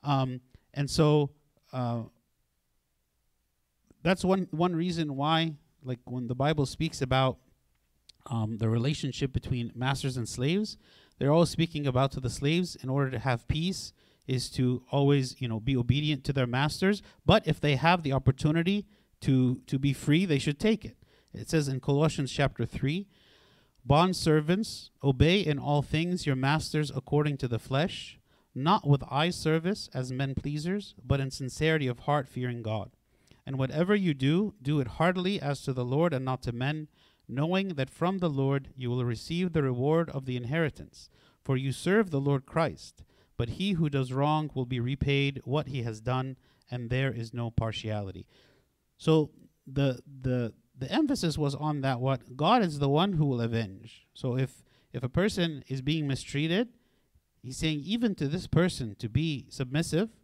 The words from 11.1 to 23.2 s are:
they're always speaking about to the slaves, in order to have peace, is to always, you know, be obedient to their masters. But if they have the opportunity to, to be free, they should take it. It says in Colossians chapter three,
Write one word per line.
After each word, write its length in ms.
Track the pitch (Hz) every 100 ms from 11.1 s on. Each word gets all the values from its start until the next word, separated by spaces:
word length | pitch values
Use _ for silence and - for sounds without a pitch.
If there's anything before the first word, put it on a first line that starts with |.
| _
they're 140 | 135
always 180 | 156 170
speaking 360 | - 165 165 143
about 260 | 127 135
to 80 | -
the 100 | 123
slaves, 460 | - 139 165 180 -
in 120 | 127
order 220 | 135 135
to 80 | 127
have 300 | 135 120 _
peace, 440 | 147 175 190 - _ _ _ -
is 240 | 127 -
to 320 | - 127 123 -
always, 500 | 143 139 143 127 -
you 80 | 123
know, 120 | 113
be 160 | 113 131
obedient 480 | 120 127 151 143
to 80 | -
their 140 | 139 123
masters. 560 | 123 147 - 190 202 - _
But 220 | - 208 165
if 140 | -
they 160 | 147 135
have 260 | 160 180
the 100 | 160
opportunity 720 | 135 139 135 151 160 170 208 202 _ _ _
to, 380 | - 131 127 127 -
to 120 | 135
be 140 | 139
free, 340 | 135 - 151 190
they 120 | 139
should 200 | 135 143
take 260 | 214 220
it. 120 | 104 - _ _ _
It 160 | - 110
says 200 | 160 139
in 120 | 131
Colossians 520 | - 139 156 - 135
chapter 340 | - 139 - 117
three, 400 | - 135 170 202 _